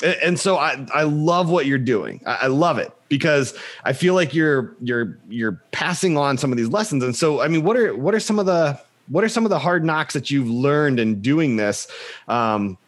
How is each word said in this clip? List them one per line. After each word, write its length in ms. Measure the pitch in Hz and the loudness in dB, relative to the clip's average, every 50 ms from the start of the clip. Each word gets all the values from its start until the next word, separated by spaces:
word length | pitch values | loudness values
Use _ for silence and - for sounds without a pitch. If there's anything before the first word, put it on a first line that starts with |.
A-, 240 | 143 175 170 - 156 | 0 0 0 2 0
and 140 | 175 175 - | 0 0 0
so 180 | - 196 190 | 0 0 2
I, 280 | 151 151 160 127 139 131 - - | 2 2 0 -2 -4 -6 -2 0
I 100 | 151 156 | 0 2
love 460 | 151 147 151 151 170 175 180 185 160 | 2 0 0 2 2 2 2 2 2
what 160 | 175 175 139 | 2 2 2
you're 120 | 139 139 | 2 0
doing. 440 | 131 123 127 120 101 73 57 - - - | 0 2 2 0 0 0 -4 -8 -8 -6
I, 100 | - 117 - 127 | -6 -2 0 0
I 40 | |
love 300 | 131 131 143 170 175 143 | 0 2 2 2 2 2
it 140 | 110 - - - _ _ - | 0 -4 -6 -10 _ _ -2
because 440 | 147 135 160 165 147 139 131 - - - - - - - - | -2 0 2 2 2 2 2 0 -6 -12 -16 -16 -12 -6 -4
I 80 | - 135 | -4 -2
feel 200 | - 170 180 185 | 0 2 2 4
like 200 | 185 170 139 139 | 2 2 0 0
you're, 420 | 165 156 151 143 131 117 - - - | 0 2 2 2 0 -2 -4 -8 -8
you're, 360 | 120 120 120 117 117 92 - - - - | -4 -2 -2 -2 -2 -4 -6 -12 -14 -10
you're 320 | 113 117 113 110 95 - _ _ | -6 -4 -2 -4 -4 -6 _ _
passing 460 | - - 151 170 175 - 196 185 156 | -6 -4 -4 -4 -2 0 0 0 2
on 200 | 147 143 139 135 | 2 2 0 0
some 140 | 127 147 135 123 | 0 0 -2 0
of 40 | |
these 120 | 120 113 117 | 0 0 0
lessons. 340 | 165 208 214 - 151 135 127 | 0 -2 -2 -2 -2 -2 -2
And 120 | 127 120 | -2 -2
so, 240 | - 165 156 147 120 | 0 0 0 0 0
I 60 | 131 156 | 0 0
mean, 140 | 165 160 156 | 0 2 2
what 120 | 190 233 | 2 2
are, 160 | 254 226 165 104 | 2 2 0 0
what 180 | 113 135 180 220 | -2 -2 0 0
are 40 | 214 | 0
some 200 | 214 - 214 208 | 0 0 0 0
of 60 | 196 | 2
the, 340 | 190 180 170 160 147 135 - - _ _ _ _ - | 2 2 2 2 0 -2 -4 -10 _ _ _ _ -4
what 140 | 131 175 214 | 0 0 0
are 60 | 220 | 2
some 160 | - 233 226 | 0 0 0
of 40 | 208 | 2
the 80 | 185 147 | 0 0
hard 240 | 131 175 175 175 156 | 0 0 0 2 2
knocks 280 | 165 156 156 151 - - | 0 0 0 -2 -2 -4
that 160 | 143 135 - | -6 -4 -2
you've 180 | 143 139 127 113 | 0 0 0 0
learned 500 | 117 123 131 143 147 147 151 143 131 117 | -2 0 2 2 2 2 2 2 2 2
in 220 | 113 110 107 98 | 0 0 0 -2
doing 340 | 101 131 143 160 160 135 117 | 0 0 2 2 2 2 0
this? 300 | 107 104 104 104 - - - - - - - - - - | 0 0 0 0 -2 -6 -12 -14 -16 -16 -16 -18 -12 -6
Um, 500 | - 113 120 117 113 107 104 101 98 92 - _ | -4 -2 0 0 0 0 0 -2 -4 -6 -10 _